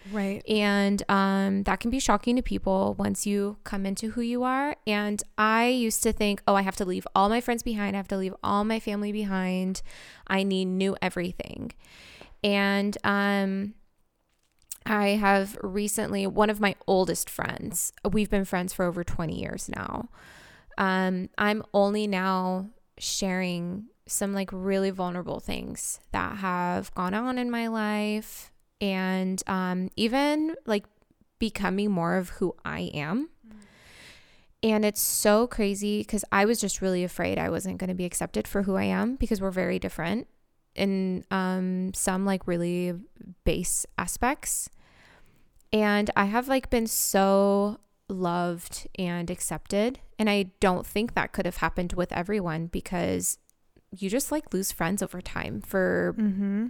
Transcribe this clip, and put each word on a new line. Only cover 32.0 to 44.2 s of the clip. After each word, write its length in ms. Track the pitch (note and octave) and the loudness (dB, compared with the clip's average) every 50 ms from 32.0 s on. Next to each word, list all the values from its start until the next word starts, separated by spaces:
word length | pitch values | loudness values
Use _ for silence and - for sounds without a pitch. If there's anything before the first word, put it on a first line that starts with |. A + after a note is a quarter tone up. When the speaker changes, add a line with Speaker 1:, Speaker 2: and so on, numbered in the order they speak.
| E3+ E3 F3 | 2 2 2
Speaker 2:
of 140 | F#3+ F3+ F3+ | 0 0 -2
who 240 | - - G3 F3 - - - | -4 -2 -2 -2 -2 -4 -8
I 280 | - D3+ D#3+ - - - | -8 -6 -6 -6 -6 -4
am. 360 | - C#3+ D3+ F#3 B3+ D4+ E4+ - _ _ A3+ | -6 -4 -2 -2 -2 -4 -4 -8 _ _ -20
Speaker 1:
Mm. 60 | G#3+ G#3 G#3 G#3 - - - - - - - - - - - - - - _ _ _ _ | -20 -20 -20 -20 -20 -20 -20 -20 -20 -20 -20 -20 -20 -20 -20 -20 -20 -20 _ _ _ _
Speaker 2:
And 240 | - A3 G#3+ G#3+ G#3+ | 2 2 4 4 4
it's 160 | G#3 G#3 - | 2 2 0
so 460 | - - - - - G#3+ G#3 G#3+ A#3+ A#3+ | -2 -2 0 2 6 6 6 6 6 2
crazy 560 | - - G#3 G3+ G3+ G3 G3+ G#3 G#3 G#3 G#3+ | 0 0 0 0 0 -2 -2 -2 -2 -2 -2
'cause 200 | - - G3+ - - | -2 -4 -4 -2 0
I 140 | - G3 G3+ | 2 4 4
was 160 | A3 A#3+ A3 | 4 4 2
just 180 | - F#3+ - - | 0 -2 -2 -2
really 220 | F#3+ F#3+ F#3 F3+ F3+ | 0 0 0 0 0
afraid 360 | F3 - - F3 - - - | -2 -2 -4 -2 -2 0 0
I 100 | - F3+ | -2 -2
wasn't 300 | E3+ F3 F#3+ F#3 F#3 F3+ | -2 -2 -4 -6 -6 -6
gonna 160 | F#3 F3+ F#3 | -4 -4 -4
be 100 | F3+ F3+ | -4 -4
accepted 420 | F3 - - E3+ D#3+ - G#3 G#3+ - | -4 -4 -4 -6 -4 -4 -4 -4 -2
for 140 | - G3 | -2 -2
who 140 | G3 G3 F#3+ | 0 2 0
I 80 | F#3+ G3+ | 2 2
am, 320 | G3 F#3 F#3 G3+ A#3 C4 | 2 2 2 0 0 0
because 260 | - B3 - A3+ F#3+ | -2 0 0 0 0
we're 80 | F#3+ F#3+ | 0 -2
very 300 | F3+ F#3 F#3 F3 F3+ F#3 | -2 0 0 0 0 -2
different 480 | - F#3 - - D#3+ E3+ G3 A#3 - - _ _ _ _ _ _ _ _ _ | -2 -4 -6 -4 -4 -2 -2 -4 -4 -8 _ _ _ _ _ _ _ _ _
in, 480 | - G3 G3 F#3+ F#3+ F#3+ F#3 F#3 F3+ - - | -2 0 0 2 0 0 0 -2 -4 -4 -2
um, 600 | G3 F#3+ F#3 F#3 F#3 F#3 F#3 F#3 F#3 F#3 F#3 F#3 - | -2 0 0 0 0 0 0 0 -2 -2 -2 -4 -4
some, 300 | - - G3+ F#3 F#3 G3 | -2 -2 0 0 0 0
like, 200 | G3 F#3+ F#3 - | 0 0 0 0
really 480 | - F3 E3+ E3+ F3 F3 F3+ F3+ F3+ F3 F3 A#3 - - - - - F3+ - _ | -2 -2 0 0 0 0 -2 -2 -2 -4 -6 -10 -16 -20 -20 -20 -20 -20 -4 _
base 440 | F3 - - F3+ - - - - - - - | 0 0 0 -2 -2 -2 -4 -4 -6 -6 -6
aspects. 720 | - F3 - - | -4 -4 -2 0